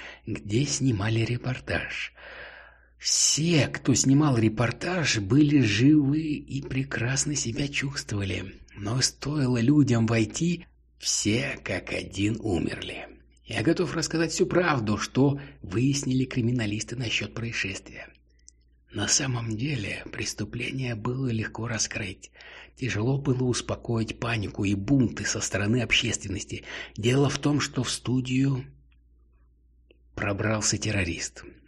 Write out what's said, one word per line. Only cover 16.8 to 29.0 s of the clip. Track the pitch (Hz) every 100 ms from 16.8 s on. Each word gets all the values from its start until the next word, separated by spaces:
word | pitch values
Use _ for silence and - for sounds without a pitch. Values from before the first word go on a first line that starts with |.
| - 123
насчёт | 117 - 104 -
происшествия. | 117 - 98 92 - - - - _ _ - _ _ _ _
На | 101 107
самом | - 135 120 117 107
деле, | 139 131 95 - -
преступление | - 101 - 104 120 127 135 123 110
было | 120 131 131
легко | 110 104 - 117
раскрыть. | 110 - - 98 - - - - - - -
Тяжело | 123 101 117 135
было | 139 127
успокоить | 127 117 - 101 - 113 110 -
панику | 117 113 95 -
и | 101
бунты | 98 104 139 110 - 101
со | 107
стороны | - 95 104 123
общественности. | 110 - 120 - 101 92 - - - - - -
Дело | 113 135 139
в | -
том, | 143 143
что | - -
в | 117
студию | - - 127 123 131 139 131 - - _ _